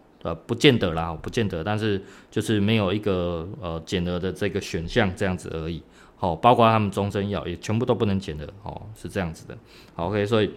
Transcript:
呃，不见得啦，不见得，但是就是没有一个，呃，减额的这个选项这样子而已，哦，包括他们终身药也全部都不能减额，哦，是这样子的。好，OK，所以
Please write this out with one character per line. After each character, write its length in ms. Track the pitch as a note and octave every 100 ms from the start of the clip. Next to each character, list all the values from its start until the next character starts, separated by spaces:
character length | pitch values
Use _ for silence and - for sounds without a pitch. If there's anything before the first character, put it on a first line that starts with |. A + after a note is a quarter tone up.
| - -
呃， 100 | E2+
不 220 | E2 - A2+
见 200 | D3+ A#2+
得 140 | F#2
啦， 200 | D#2+ E2 E2
不 80 | -
见 180 | A#2+ G#2
得， 160 | F2
但 140 | F2+ G#2+
是 240 | A2 F#2+ - - -
就 100 | -
是 180 | G#2 G#2+
没 180 | G2 A2+
有 140 | F#2+
一 60 | G#2
个， 500 | G#2 F#2 F2 E2+ E2+ -
呃， 180 | F2 E2 D#2+
减 180 | F#2+ F2
额 100 | F2+
的 160 | F#2
这 160 | F#2 G#2
个 100 | G2
选 280 | - F#2 E2
项 220 | B2 G2+ F2+
这 80 |
样 140 | G2 F#2
子 140 | -
而 160 | E2 D#2+
已， 140 | E2 - - - -
哦， 160 | F#2+ E2
包 200 | A#2 A#2+
括 120 | A2+
他 120 | A2
们 100 | G#2
终 220 | G2+ G2+
身 180 | G#2 G2+
药 160 | F#2+ D2+
也 100 | E2+
全 200 | - A2
部 80 | B2
都 80 |
不 140 | A2 A2
能 120 | G2
减 160 | F#2 D2+
额， 60 | D2 -
哦， 180 | - - G2 A2
是 80 | F2
这 120 | G2
样 120 | E2+
子 160 | D#2+ -
的。 80 | C2+ - - -
好， 140 | - E2+
OK， 180 | G#2 G#2
所 160 | A2+
以 80 | G2